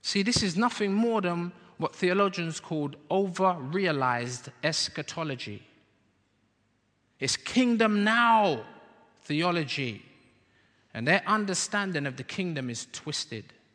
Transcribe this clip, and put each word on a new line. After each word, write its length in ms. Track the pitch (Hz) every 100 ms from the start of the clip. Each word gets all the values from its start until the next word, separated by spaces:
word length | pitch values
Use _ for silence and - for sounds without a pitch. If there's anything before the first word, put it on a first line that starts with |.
See, 240 | - 202
this 180 | 196 240
is 140 | 208 170
nothing 360 | 240 - 208
more 280 | 196 233 226
than 320 | 180 175 175 - - -
what 160 | 160
theologians 640 | - 185 185 202 185 165 156
called 380 | - 160 143 143 -
over-realized 1400 | 190 196 175 190 175 131 175 190 147 131 120 120 123 - -
eschatology. 1000 | 156 160 - - 147 - 160 131 - 101 - _ _ _ _ _ _ _ _ _ _ _ _ _ _ _
It's 160 | 139 -
kingdom 680 | - 233 247 233 220 208
now 640 | 208 226 240 226 202 127 - - - - _ _
theology. 800 | - 147 175 175 143 - 127 104 - - _ _ _ _ _ _ _
And 120 | - 120
their 160 | 185
understanding 840 | - 214 208 185 - 208 196 160 143
of 100 | 127
the 80 |
kingdom 460 | 131 - 180 151 127
is 180 | 113 -
twisted. 600 | - - 147 - 113 - - _